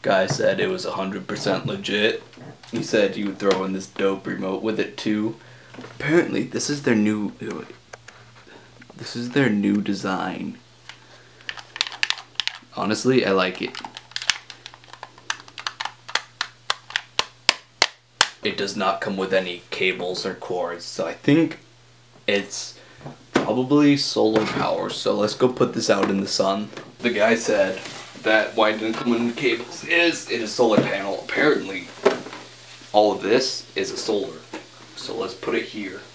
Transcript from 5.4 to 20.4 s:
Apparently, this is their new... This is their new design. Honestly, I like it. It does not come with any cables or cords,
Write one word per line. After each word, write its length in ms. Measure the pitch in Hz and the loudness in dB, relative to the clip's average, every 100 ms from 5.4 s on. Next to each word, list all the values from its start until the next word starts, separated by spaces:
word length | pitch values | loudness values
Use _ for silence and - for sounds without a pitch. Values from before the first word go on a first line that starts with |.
| - - - - | -16 -20 -20 -18
Apparently, 680 | - - 143 165 - - | -18 -8 2 2 2 -2
this 260 | 147 107 - | -2 -4 -4
is 140 | 147 | -2
their 100 | 139 | 2
new... 380 | 110 107 107 104 - - 78 - - _ - - - - - - - - - - - | 4 4 2 -4 -8 -10 -10 -12 -18 _ -20 -20 -20 -20 -20 -20 -20 -20 -20 -20 -16
This 180 | - | -10
is 160 | 120 120 | -8 -2
their 200 | 139 131 | 2 4
new 320 | 104 101 104 | 4 2 2
design. 760 | 104 98 101 92 87 85 82 - - - - - - - - - - - - - - - - - - - - - - | 0 -4 -2 -2 -4 -6 -8 -12 -18 -20 -20 -20 -20 -20 -20 -18 -14 -14 -16 -6 -6 -4 -4 -4 -8 -8 -8 -8 -12
Honestly, 520 | - 95 107 123 131 98 | -4 0 2 4 4 4
I 60 | |
like 280 | 95 92 90 | 2 2 -2
it. 180 | 95 - - - - - - - - - - - - - - - - - - - - - - - - - - _ - - - - - - - - - - - - - _ - - _ _ - - | -8 -8 -14 -16 -12 -10 -2 -4 -4 -20 -20 -20 -20 -18 -18 -20 -12 -12 -12 -12 -12 -8 -10 -10 -4 -4 -4 _ -12 -12 -8 -8 -4 -6 -4 -4 -4 -2 -2 -2 -8 _ -2 -2 _ _ 0 0
It 140 | 104 95 | -4 -2
does 180 | 98 | -4
not 280 | 98 95 95 | 0 0 0
come 160 | - 95 | -2 -2
with 160 | 95 | 2
any 300 | 95 92 87 - | 2 0 -8 -10
cables 540 | - 95 90 90 90 | -2 0 0 -4 -4
or 100 | 98 | -4
cords, 520 | 92 | -6